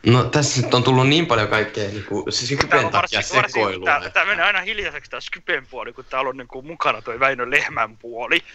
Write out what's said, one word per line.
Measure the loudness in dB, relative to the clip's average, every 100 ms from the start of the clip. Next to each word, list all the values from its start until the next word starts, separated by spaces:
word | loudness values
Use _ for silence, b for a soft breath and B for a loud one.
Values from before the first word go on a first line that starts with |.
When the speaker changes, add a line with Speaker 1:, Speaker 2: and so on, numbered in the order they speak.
| 6
Speaker 1:
No | 4
tässä | 4 2 2 0
nyt | 2
on | 2
tullut | 4 4 6
niin | 4 4
paljon | 2 2
kaikkea | 0 0 -4 -6
niinku, | -6 -6 -6 -4
siis | -4 -4
Skypen | -2 2
Speaker 2:
Tää | 2
on | 2
Speaker 1:
takia | 0 0 -2
Speaker 2:
varsin, | 0 0
varsin, | 0
Speaker 1:
sekoilua, | 0 -2 0 0
Speaker 2:
tää, | 0
Speaker 1:
että | 0
Speaker 2:
tää | -2 0
menee | 0 0
aina | 0
hiljaiseksi | -4 -6 -6 -10 -12
tää | -12
Skypen | -10 -12 -4 -6 -4
puoli, | -12 -12
kun | -14 -8
täällä | -4 -4
on | -6
niinku | -12 -14
mukana | -14 -4 -2 -2
toi | -6 0
Väinö | 0 0 0
Lehmän | 0 0 -2 -4 -4
puoli. | -14 -10 0 -2 -2